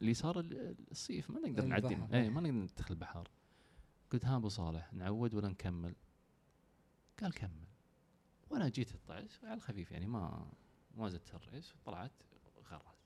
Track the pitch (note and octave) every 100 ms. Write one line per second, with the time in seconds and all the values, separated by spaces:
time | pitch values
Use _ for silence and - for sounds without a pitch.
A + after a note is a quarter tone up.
0 | A2 A#2+ D#3 F3 E3+ - F3 - - -
1 | - - - C#4 D#4 G#2+ C3 G2+ A#2+ F2
2 | G#2+ A#2+ A2 C3+ E3+ A#2+ F#2 - - E2+
3 | F2 E2+ - - _ - - - - _
4 | - B2 A#2+ C3 G#2+ G#2 E2 D#2+ - G2
5 | F2+ G#2+ A#2+ G#2+ G2+ F#2 F#2+ F2 F#2+ -
6 | - - - - _ _ _ _ - _
7 | _ - G3 - G2 D#2 E2 - _ _
8 | _ _ _ _ - C#4+ D3+ C3 A2+ -
9 | - - G#3+ - A3 A3 - G2+ - D#2
10 | F#2+ A#2 E2+ D#2 D#2 - - - - G#2+
11 | G#2+ F2 - E2+ - C3+ F3 D3 - F#2
12 | A#2+ - - - - - - - - -